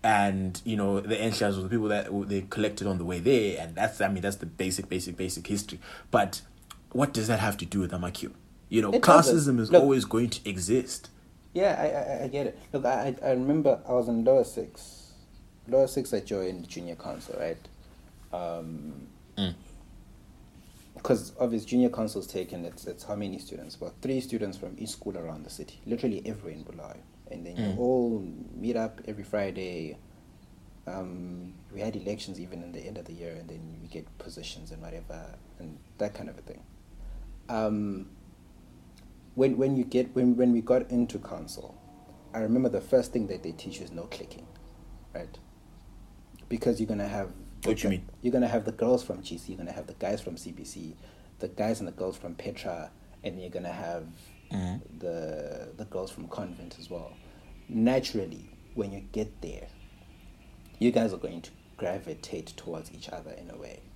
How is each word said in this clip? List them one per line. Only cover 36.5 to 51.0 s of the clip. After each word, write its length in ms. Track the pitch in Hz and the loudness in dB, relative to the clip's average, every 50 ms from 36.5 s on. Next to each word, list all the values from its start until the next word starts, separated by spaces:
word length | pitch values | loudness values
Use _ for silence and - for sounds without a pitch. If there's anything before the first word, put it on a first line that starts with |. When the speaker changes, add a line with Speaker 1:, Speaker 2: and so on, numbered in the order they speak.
| - - - - - - - - - - - - - - - - - - - - | -16 -16 -18 -20 -20 -20 -20 -20 -18 -14 -12 -12 -10 -12 -12 -14 -14 -16 -10 -4
Speaker 2:
Um, 580 | 123 110 110 107 107 107 104 101 98 95 98 - - - - - - - - - - - - - - - - - - - - - - - - - - | -2 0 2 2 2 0 0 -2 -4 -6 -8 -12 -16 -20 -20 -20 -20 -20 -20 -20 -20 -20 -20 -20 -20 -20 -20 -20 -20 -20 -20 -20 -20 -20 -20 -10 2
when, 220 | - 131 135 120 | 4 4 6 6
when 180 | 113 135 135 139 | 4 4 4 4
you 80 | 127 120 | 2 0
get, 320 | - - 127 127 123 - | 2 4 2 2 4 2
when, 220 | 127 127 123 120 | 4 6 6 6
when 160 | 120 127 123 120 | 8 6 6 6
we 80 | 117 | 4
got 280 | 113 120 127 127 123 - | 6 6 4 4 4 2
into 300 | 123 120 120 113 - 98 | 2 2 2 2 0 -8
council, 560 | - - - 85 78 78 - - - - - - - - - - - - - - - - - | -8 -8 -10 -10 -10 -12 -12 -12 -14 -14 -18 -18 -20 -20 -20 -20 -20 -20 -20 -20 -18 -8 -4
I 60 | 113 | -2
remember 300 | 110 107 117 127 131 123 | 2 4 4 4 4 4
the 120 | - 95 | 2 0
first 300 | - - - 127 120 - | 2 6 4 4 4 4
thing 160 | - 120 107 | 0 -2 0
that 160 | 98 95 87 82 | 0 -4 -6 -6
they 80 | 82 | -8
teach 280 | 80 - - 95 90 - | -10 -8 -12 -12 -10 -10
you 40 | - | -12
is 60 | 80 | -10
no 120 | 80 85 85 | -10 -10 -10
clicking, 440 | - - - - - - - - - - - - - - - - - - - - - - | -10 -10 -12 -12 -14 -14 -18 -18 -18 -18 -18 -18 -20 -20 -20 -18 -18 -18 -18 -18 -12 -10
right? 240 | - 170 - - - - - - - - - - - - - - - - - - - - - - - - | -10 -10 -10 -14 -18 -20 -20 -20 -20 -20 -20 -20 -20 -20 -20 -20 -20 -20 -20 -20 -20 -20 -20 -20 -20 -8
Because 320 | - 117 113 - 123 117 104 | -6 -4 0 2 2 2 2
you're 80 | 113 | 0
gonna 200 | 110 107 101 101 | -2 0 -2 -2
have 240 | 101 101 104 98 92 - - - - - - - | -4 -4 -4 -6 -6 -8 -12 -16 -16 -12 -4 0
the 60 | - | 0
Speaker 1:
What 140 | 110 - - | 0 2 2
you 60 | 101 | 0
Speaker 2:
gu-, 80 | 95 | 0
Speaker 1:
mean? 120 | 90 - - - - | 0 -4 -10 -14 -2
Speaker 2:
you're 100 | - 123 | 0 2
gonna 160 | 120 127 123 | 4 4 4
have 160 | 113 117 113 107 | 4 2 0 0
the 80 | 113 | -2
girls 320 | 107 - 117 120 127 123 - | -2 0 4 4 4 4 2
from 180 | - - 92 | -2 -8 -8
G 160 | 92 - 87 | -6 -10 -10
C, 140 | 82 - - | -10 -10 -12
you're 60 | 92 | -10
gonna 160 | 92 90 85 - | -10 -10 -10 -8
have 140 | - - | -10 -10
the 60 | - - | -12 -8
guys 260 | - - 92 104 104 | -4 -2 -2 -2 -2
from 160 | - - 85 | -4 -8 -10
C 160 | 80 - 90 82 | -10 -12 -14 -14
B 100 | 80 78 | -14 -14
C, 320 | - - 92 85 78 78 - | -14 -12 -12 -12 -12 -14 -16